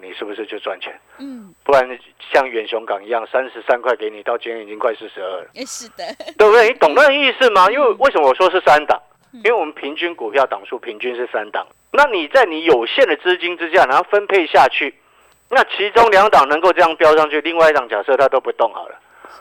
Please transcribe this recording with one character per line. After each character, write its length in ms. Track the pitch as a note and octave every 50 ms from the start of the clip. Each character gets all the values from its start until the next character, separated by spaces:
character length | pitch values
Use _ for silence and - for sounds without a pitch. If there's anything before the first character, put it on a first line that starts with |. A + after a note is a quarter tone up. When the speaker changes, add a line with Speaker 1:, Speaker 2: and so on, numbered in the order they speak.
Speaker 1:
你 140 | F#2+ F#2 F2
是 100 | - A#2
不 80 | G#2
是 140 | G#2 G#2 G#2+
就 120 | G2+ A2 G2+
赚 200 | - G#2+ F#2+ F#2
钱？ 180 | - - - - _ _ _ -
Speaker 2:
嗯。 340 | C4+ C#4 C4 A#3+ G#3 F#3+ E3 _ -
Speaker 1:
不 80 | -
然 260 | C#3+ C3+ B2+ B2+ B2+ A#2+ _ _ _ - - -
像 160 | - D3+ C3+ C3
远 160 | A#2 A2+ G#2+ G#2
雄 180 | A#2 A2 A2+
港 180 | A2+ G#2+ G2 G2
一 40 | G#2+
样， 180 | A#2 A2+ A#2
三 160 | - - B2+ C3 A#2+
十 100 | - A#2+
三 200 | G#2 - B2+ A#2+
块 140 | A#2 B2+ A#2+
给 120 | - A2 G#2+
你， 140 | G#2+ G#2
到 160 | G2+ - A#2+ A#2+
今 160 | - A#2 A2+
天 80 | A2+
已 40 | G#2+ G2+
经 100 | G#2+ G#2+
快 160 | B2+ A#2+ A2
四 140 | - A2 G2+
十 120 | - G2
二 80 | F#2+ F#2 F#2+ F2
了。 40 | E2 - -
Speaker 2:
哎， 80 | - C4+
是 240 | - - - A#3+ A3
的。 160 | _ - F3 E3 A3 - - - - -
Speaker 1:
对 80 | G#3+
不 80 | G#3+ G#3
对？ 140 | A#3+ A3 A3
你 60 | B3
懂 200 | - - D#3 C#3+
那 140 | B3+ D4 C#4+
个 40 |
意 200 | C4+ C#4+ C#4+ B3+
思 180 | A3+ - C4 A#3+
吗？ 160 | G#3 F#3+ F#3+
Speaker 2:
嗯。 60 | -
Speaker 1:
因 80 | A#3 C#4+
为 80 | D4 A#3+ G3 G#3
为 120 | A#3+ C#4
什 60 | - F3
么 100 | D3 C3
我 60 | B2+
说 120 | - F#3 F3+
是 120 | E3+ F#3
三 260 | - F3 D3+ D3+ D3+
档？ 140 | - D#3 D3 _ _ _ _ _ _
Speaker 2:
嗯。 100 | - A#3+ G#3+
Speaker 1:
因 80 | G#3+
为 0 |
我 120 | A#3+ G#3+ D#3+
们 100 | D3+ D3+
平 220 | - - C#3 D3+
均 180 | - E3+ E3+ E3+
股 160 | - A#2 G#2+
票 160 | G2+ C3+ C3+
档 180 | - A2 G2+ G2
数 140 | - C3+ A#2+
平 180 | - A#2 G#2+
均 200 | G#2 A#2 B2 A#2+
是 100 | A#2+ B2 A2+
三 180 | - A2+ G#2 G#2+
档。 160 | - G2 F#2 _ _ _ _ _
那 140 | - A#3 D4
你 240 | C#5 A4 F3+ D#3 C#3+
在 160 | - - -
你 200 | F3 D#3+ D#3 E3
有 220 | E3 D3 A#2+ A2+
限 180 | - - - - G3
的 80 | D#3
资 200 | - - F3+ F3+
金 220 | F3 E3+ F3 F3+ D#3+
之 100 | E3+ E3
下， 120 | D#3+ F#3 D#3
然 120 | B2+ C3+ D#3
后 60 | F3+ -
分 160 | - G3+ G3+ -
配 180 | G3 G3 E3
下 220 | D3 - F#3+ A#3+ B3+
去， 260 | - - D3+ C3+ - _ _ _ _ _ _ _ _ _ _ -
那 160 | B3 C4 A#3
其 260 | - - - G3 G#3
中 180 | G3 A3+ A#3 A3+
两 180 | G3+ F#3+ G3+ G#3+
档 160 | G3 E3 C#3 C3+
能 120 | D3 D#3+
够 120 | E3+ F#3
这 80 | E3 E3
样 140 | F3 E3 D#3+
飙 220 | - E3+ D#3 D#3
上 120 | D#3 D#3 D3
去， 120 | D3 D3+
另 160 | C#3+ E3 E3
外 120 | E3 E3 D#3
一 40 |
档 160 | D3+ C#3+ B2 A2+
假 120 | A2 G#2 G2
设 120 | - C3
它 120 | B2 C#3 C3
都 100 | C3+ C3
不 140 | - A#2+
动 200 | - - A#2 A2
好 140 | F#2+ F#2 E2+
了， 100 | - - - _ _ _ _ - - - -